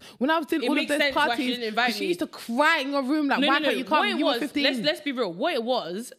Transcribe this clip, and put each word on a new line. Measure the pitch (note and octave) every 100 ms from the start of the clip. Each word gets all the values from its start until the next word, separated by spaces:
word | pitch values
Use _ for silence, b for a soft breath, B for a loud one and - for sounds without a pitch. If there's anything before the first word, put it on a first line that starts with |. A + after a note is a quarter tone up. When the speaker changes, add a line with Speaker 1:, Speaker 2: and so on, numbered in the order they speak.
| B B
Speaker 1:
When | C4
I | D#4+
was | D#4
doing | E4
Speaker 2:
It | B3
Speaker 1:
all |
of | D4
Speaker 2:
makes | D#4
Speaker 1:
those | D4
Speaker 2:
sense | C#4+ C4
why |
she | C#4+
Speaker 1:
parties, | A#3 B3+ B3
Speaker 2:
didn't | A3+
invite | G#3+ B3
Speaker 1:
she | G#3
Speaker 2:
me. | G3
Speaker 1:
used | F3
to | D#4
cry | - - A#3 D4+ E4
in | C4+
your | C#4+
room | B3+ D#4 C#4+
like, | B3
Speaker 2:
No, | C#4+
Speaker 1:
"Why | C#4
Speaker 2:
no, |
Speaker 1:
can't | D4+
Speaker 2:
no. | C4
Speaker 1:
you |
come?" | C4 D4+
Speaker 2:
What | G4+
it | F4+
Speaker 1:
You | D#4
were |
Speaker 2:
was, | A#3+
Speaker 1:
fifteen. | D4 D4
Speaker 2:
let's, | C#4+ C4
let's | C#4+ D#4
be | -
real. | B3+ G#3+
What | E3 D4
it | D4+
was, | A3+ B3 D#3+ F3+ A#3+